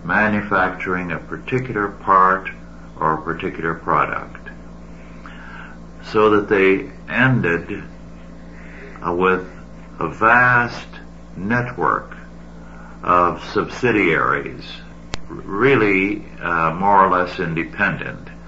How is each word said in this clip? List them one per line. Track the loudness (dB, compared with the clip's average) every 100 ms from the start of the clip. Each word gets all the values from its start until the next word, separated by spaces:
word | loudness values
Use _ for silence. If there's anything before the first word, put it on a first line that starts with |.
manufacturing | 0 2 2 2 0 0 0 -2 -4 -4 -4
a | -6
particular | -8 -10 -4 -4 -2 -2 -2
part | -4 4 6 8 4 -2 -12 -16 -16 -16 -2
or | 0
a | 0
particular | -2 -4 -4 -4 -4 -4
product, | 0 2 2 -2 -8 -14 -16 -16 -16 -16 -16 -16 -16 -16 -16 -16 -16 -16 -16 -16 -18 -16
so | -2 6 8
that | 6 4
they | 6 6 4 0 -12 -6
ended, | 2 4 4 2 0 -2 -10 -10 -16 -16 -16 -16 -16 -16 -16 -16 -16 -16 -6 -4
uh, |
with | 2 4 2 -2 -14 -18 -18 -16 -6
a | -6
vast | 2 6 6 6 4 2 -4 -12 -16 -16 -18 -16 -8
network | -2 0 -2 0 2 0 -2 -16 -16 -18 -18 -18 -18 -16 -16 -10
of | 2 4 4 0 -4
subsidiaries, | -2 -2 0 2 4 4 4 2 0 -2 -10 -14 -14 -16 -18 -8 -6 -6
really, | -10 -6 2 4 6 4 4 2 -2 -8 -8
uh, | -2 2 0 2
more | 4 8 8
or |
less | 6 0 -2
independent, | -2 -2 -4 0 -2 0 -8 -10 -14 -16